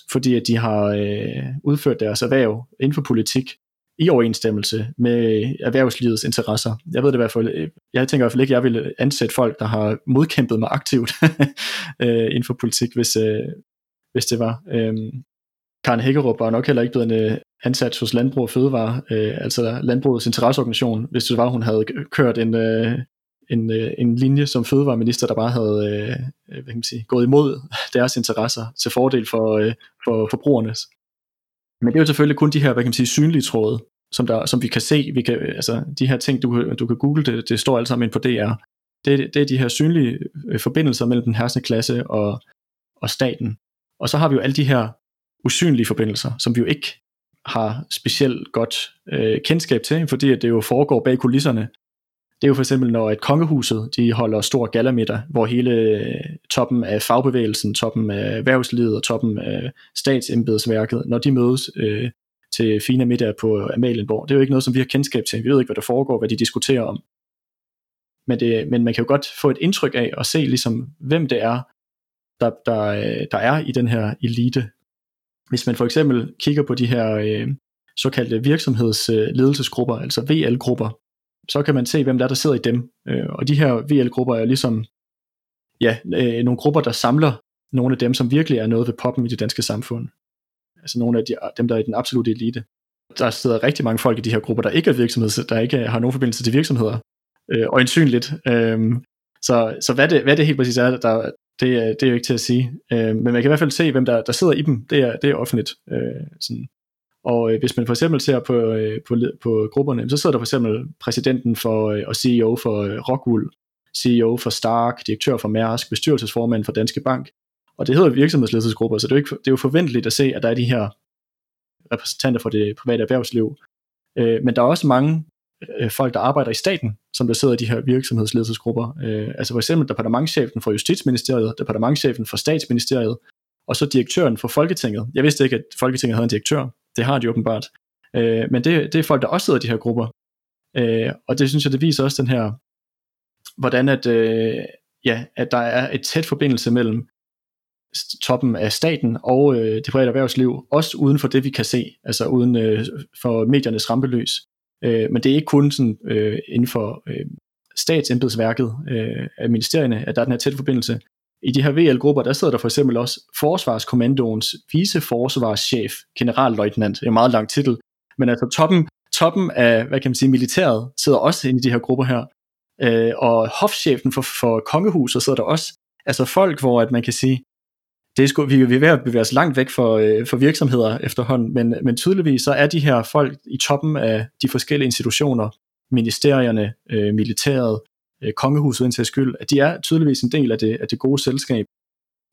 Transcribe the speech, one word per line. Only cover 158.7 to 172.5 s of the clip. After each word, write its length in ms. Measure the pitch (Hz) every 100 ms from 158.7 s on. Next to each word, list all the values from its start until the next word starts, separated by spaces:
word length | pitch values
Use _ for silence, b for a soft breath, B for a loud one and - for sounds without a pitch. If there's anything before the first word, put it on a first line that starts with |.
| 120 151
øh, 380 | 117 113 127 131 -
af 120 | 117
ministerierne, 580 | 113 113 170 131 110 -
at 80 | -
der 60 |
er 40 | 123
den 60 |
her 80 | 120
tætte 180 | 143 139
forbindelse. 420 | 139 127 - 117 - _ _ _
I 100 | 120
de 120 | 135
her 80 | 143
V 220 | 147 165
L-grupper, 300 | 127 139 143
der 100 | 117
sidder 180 | 139 165
der 60 | 120
for 100 | 117
eksempel 300 | 147 131 120
også 240 | 123 - _ -
Forsvarskommandoens 1160 | 147 180 - 110 - 127 120 135 117 110 - - -
viceforsvarschef, 1200 | 156 196 165 - 120 127 139 117 104 - 120 107 - - -
generalløjtnant, 800 | 120 117 131 107 104 113 104 -
det 40 |
er 60 | 117
en 40 |
meget 180 | 113 123
lang 180 | 117 107
titel, 280 | - 135 117 _ _ _ -
men 120 | 123
altså 200 | 120 123 -
toppen, 320 | 160 180 160 - _
toppen 380 | - 165 196 180
af, 340 | - 120 113 120
hvad 140 | 139
kan 100 | 135
man 60 | 127
sige, 140 | 135
militæret 640 | 131 123 - 170 110 131 -
sidder 180 | - 131
også 320 | 143 165 135
inde 100 | 127
i 20 |
de 100 | 127
her 80 | 120
grupper 240 | - 131 127
her. 200 | 120 131 _ _